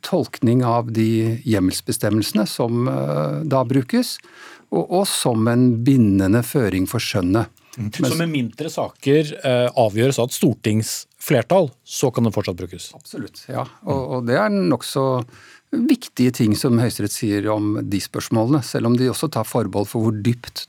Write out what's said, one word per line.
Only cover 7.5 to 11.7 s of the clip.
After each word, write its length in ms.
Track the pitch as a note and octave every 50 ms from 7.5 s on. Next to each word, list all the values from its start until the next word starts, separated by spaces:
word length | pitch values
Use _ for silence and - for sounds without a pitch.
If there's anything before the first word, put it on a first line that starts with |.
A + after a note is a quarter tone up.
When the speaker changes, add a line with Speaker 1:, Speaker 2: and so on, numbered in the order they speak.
| _ _ _ _ -
Speaker 2:
Mm. 140 | B2 G#2 G#2 - -
Speaker 1:
Men 120 | D3 B2+
Speaker 2:
Så 60 | -
med 120 | D#3+ E3+ E3
mindre 380 | D3+ C#3 A#2+ G#2+ - - D3+ D#3+
saker, 640 | - - A2+ - - _ - C3+ C#3+ D#3 D#3 D3 - - -
eh, 260 | C3+ B2+ B2 B2 A#2+ -
avgjøres 420 | B2+ A#2 G#2+ G2 A2 A#2+ C3+ C3+
av 120 | - A#2 C3
et 100 | - -
stortingsflertall, 1300 | - D3 A2 - - A2+ G#2+ A2 A2 - - - - _ _ - - - D#3 A#2+ A2 - E3+ G3 E3 B2+